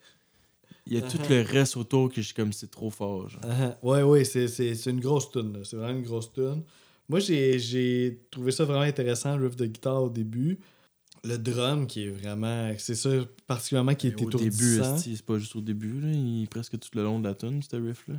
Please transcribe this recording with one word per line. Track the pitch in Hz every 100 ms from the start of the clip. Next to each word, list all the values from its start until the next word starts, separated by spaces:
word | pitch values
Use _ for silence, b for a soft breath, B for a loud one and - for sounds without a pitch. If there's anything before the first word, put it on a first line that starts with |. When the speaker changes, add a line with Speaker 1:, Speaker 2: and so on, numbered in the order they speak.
| b b b b b _ _ - -
Speaker 1:
il |
y | 117
a |
tout | 127 165
Speaker 2:
Uh-huh. | 147
Speaker 1:
le | 131
reste | 113 135 135 127
autour | 113 135 131
que | 131
je | 104
suis |
comme, | - 107
c'est | 104 104
trop | - 110
fort, | 104 101 98 101
genre. | 110
Speaker 2:
Uh-huh. | 113 123 127 120
Ouais, | 123 139
ouais, | 143 147
c'est, | 131 123 123
c'est, | 117 120 117
c'est | 127
une | 127
grosse | 127 147 127
tune, | 127 110
là. | 101
C'est | 98 113
vraiment | 113 131
une |
grosse | 120 113 113
tune. | - 131 147 160 b b b _
Moi, | 160
j'ai, | 202 156 135 127
j'ai | 117 123 123 123 123 120 _
trouvé | 131 127
ça | 131 156
vraiment | 139
intéressant, | 147 139 123 120 139 143
le | 131
riff | 123
de | 120
guitare | 113 131 135
au | 127
début. | 117 110 117 143 190 b b b _ _ -
Le | 113 117
drum, | 117 120 123 147 127
qui | 107 101
est |
vraiment, | 98 101 104 110 117 113 104
c'est | - 113
ça | 135 135 123 - -
particulièrement | 123 - 131 127
qui | 139 127
Speaker 1:
Mais |
Speaker 2:
est | 107 113
Speaker 1:
au |
début, | 120 110 104 123 113
Speaker 2:
étourdissant. | 127 147
Speaker 1:
esti, | 123 110
c'est | -
pas | 107
juste | 107 113
au |
début, | 107 107 107 127
là. | 151
Il | 151 127 117
est | 107
presque | 117 117 110
tout | - 113
le |
long | 104 110
de | 104
la | 98
tune, | 113 143
ce | 143 120
riff-là. | 117 117 -